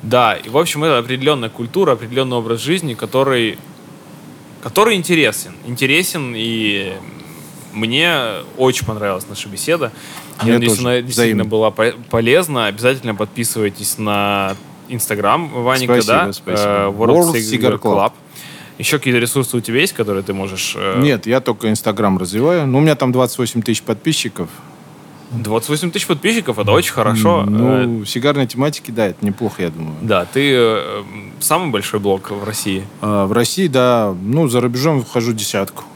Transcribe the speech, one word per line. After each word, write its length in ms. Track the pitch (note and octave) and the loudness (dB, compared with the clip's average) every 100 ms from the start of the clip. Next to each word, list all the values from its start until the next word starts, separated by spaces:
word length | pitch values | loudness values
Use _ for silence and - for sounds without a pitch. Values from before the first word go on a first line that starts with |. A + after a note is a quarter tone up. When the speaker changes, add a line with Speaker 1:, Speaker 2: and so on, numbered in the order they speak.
Speaker 1:
Да, 300 | G#2+ B2 A#2 | 2 4 4
и, 160 | F#2+ G#2 | 2 0
в 80 | B2+ | 0
общем, 260 | F3 D3 | 0 0
это 140 | D#3+ C3 | 2 2
определённая 520 | A#2 C3 C3+ D3 A2+ | 0 -2 0 0 -2
культура, 420 | - A#2 F#3 F3+ | -6 -6 0 2
определённый 440 | A#2 A2+ B2 C3 B2 | 2 -2 -2 0 -2
образ 240 | A2+ A#2 | -2 -4
жизни, 360 | A#2 F3+ D#3+ A2+ | 0 -2 -2 -6
который, 640 | G#2+ C3 C3+ B2+ A2+ - - - - - - - - - - - | -2 0 2 2 0 -4 -14 -20 -20 -20 -20 -20 -20 -20 -20 -14
который 320 | A#2+ C#3+ A3 G#3 | -4 2 4 2
интересен. 560 | E3 E3+ C3 G2+ - - A#2 | 2 2 2 0 -10 -14 -10
Интересен, 680 | A#2+ C3+ D3+ F#3 E3+ C3 A2+ | -2 2 2 0 -4 -6 -4
и 580 | A2+ A2+ G#2+ G2+ G2 F#2+ F#2 - - - - - - | -4 -2 0 -2 -4 -8 -14 -18 -18 -18 -18 -18 -14
мне 420 | G#2+ A2+ C3 E3+ D#3 A#2+ F#2 - - | -6 -2 2 2 2 -2 -6 -10 0
очень 280 | C3 B2 - | 2 2 -4
понравилась 400 | G#2+ G#2 F#2 - | -4 -2 -2 -6
наша 180 | G2+ G#2 | -12 -12
беседа. 420 | G2 - E3 B2 - - - - - | -8 -2 -2 -2 -6 -16 -16 -16 -4
Я 40 | |
Speaker 2:
Мне 100 | A2+ | 2
Speaker 1:
надеюсь, 200 | A#2+ A#2+ G#2 | 2 4 2
Speaker 2:
тоже. 100 | B2 | 2
Speaker 1:
она 140 | B2 | 0
действительно 420 | B2 A#2+ A#2 G#2 | 0 2 2 2
Speaker 2:
Взаимно. 20 | G2 | 0
Speaker 1:
была 260 | A2 A2 | 2 2
по-, 220 | - A2+ - A#2+ | 2 0 0 -4
полезна. 560 | A#2 A#2 D3+ E3+ C3+ G#2+ | 0 4 4 2 -2 -2
Обязательно 460 | G2+ B2 C3 A#2+ G2+ | 2 0 2 -2 -4
подписывайтесь 840 | G#2 - A2+ A2+ G#2+ G2 G#2 - | -4 -4 -4 0 -2 -2 -8 -4
на 560 | G#2+ G2+ G2+ G2+ G2 F#2+ - - - | -2 0 2 0 -2 -6 -12 -20 -10
Instagram 600 | B2 - G#2 G2+ C#3 E3 | -6 -4 0 2 2 0
Ваника, 440 | B2+ A#2+ C3 B2+ B2 | -2 0 0 4 4
Speaker 2:
Спасибо, 120 | G#2+ B2+ F#3+ | 4 2 2
Speaker 1:
да? 80 | |
Speaker 2:
спасибо. 340 | F#3+ - G#2 G#2 | -4 -4 0 2
Speaker 1:
Э, 200 | G2+ G2+ | 2 2
World 260 | G2+ A#2 D3+ | 2 4 4
Speaker 2:
World 180 | F3 C3+ | 4 2
Speaker 1:
Cigar 240 | A2 C3 | 0 0
Speaker 2:
Cigar 200 | B2 - | 2 2
Club. 20 | |
Speaker 1:
Club. 300 | A2 G2+ A#2 - - - - - - - | 2 2 2 -2 -20 -18 -18 -18 -20 -8
Ещё 180 | - D3+ | -2 -2
какие-то 220 | C3+ B2 | 2 2
ресурсы 360 | A#2 C#3 B2 B2 | 2 0 0 -2
у 40 | |
тебя 180 | G#2+ A#2+ | 0 0
есть, 120 | F3 | 0
которые 300 | - G#2 G2 | 0 -2 -2
ты 100 | G2 | -2
можешь, 400 | G2 F#2+ F#2 - - | -4 -4 -6 -6 -4
э, 240 | G2 F#2+ | -2 2
Speaker 2:
Нет, 260 | C#3+ A#2+ A2 | 2 2 0
я 120 | B2+ | 0
только 280 | B2+ A2 A2 | 0 -2 0
Instagram 480 | G#2+ - G2+ G#2+ F#2+ | 0 -2 0 2 2
развиваю. 480 | F2+ G2+ C#3+ F3 D#3+ | 0 0 2 2 2
Ну, 140 | C3+ | 4
у 20 | |
меня 140 | D#3 D3 | 4 4
там 160 | C3 | 2
двадцать 260 | B2+ B2 - | 2 0 0
восемь 240 | A#2 A#2+ | -2 -2
тысяч 220 | A2 A2 | -2 -2
подписчиков. 680 | - A2 - D#3 A2+ - E2 - - - - - - - - | -2 -4 -2 -2 -4 -6 -8 -10 -20 -20 -20 -20 -20 -20 -10
Speaker 1:
Двадцать 380 | A#2 G#2+ A2 - | -6 -2 -2 0
восемь 220 | D3+ F3 | -2 -2
тысяч 160 | G3 - | -4 -2
подписчиков, 520 | D#3+ G#3 A3+ E3+ A2 | 0 2 0 0 0
это 120 | G#2 | 4
очень 180 | B2+ - | 4 4
хорошо. 520 | - G#2+ A2+ A2 E3+ G2+ | 0 2 4 4 4 2
Speaker 2:
Ну, 540 | G#2+ B2 C3 B2 A#2 | 2 4 2 2 -2
Speaker 1:
Э, 20 | G#2 | -4
Speaker 2:
сигарной 420 | B2 C3+ C#3+ B2 | -2 0 2 0
тематики, 440 | A#2+ C#3+ D3+ - | 0 -2 -2 -8
да, 140 | A2+ G#2+ | -2 -2
это 180 | G#2+ G2+ | 0 -4
неплохо, 360 | G2 A2+ - | -2 -4 -2
я 60 | F2 | -4
думаю. 260 | D#2+ D#2 D#2 | -4 -10 -6
Speaker 1:
Да, 240 | A2+ G2 F2 | 0 0 0
ты, 260 | C3+ C#3+ | 0 2
э, 500 | B2+ A#2 A2 - G#2 G2 G2+ G2 - | 4 4 2 -2 -8 -10 -14 -16 -8
самый 300 | - D#3+ F3+ | 0 0 2
большой 320 | G#2+ G2 G#2+ | -2 -2 -2
блог 300 | G2+ F#2+ - | 0 0 -2
в 120 | G2+ | -8
России? 400 | G#2 G#2+ G#2 F#2+ G2 - | -6 -4 -2 -4 -6 -6
Speaker 2:
А, 260 | G#2 G#2 G2 | -2 0 2
в 40 | |
России, 360 | A2 A#2 - F#3 | 2 2 2 2
да. 460 | C3 B2+ A#2+ G#2 F2+ | 4 4 4 2 -2
Ну, 280 | G2 C#3 D#3 | -2 2 2
за 100 | B2 | 2
рубежом 460 | B2 B2 D3 D3 A2+ | 0 0 2 0 0
вхожу 260 | B2 A#2 | -2 0
десятку. 540 | A2 G2 G#2+ G2 - - | -2 -2 -2 -4 -6 -18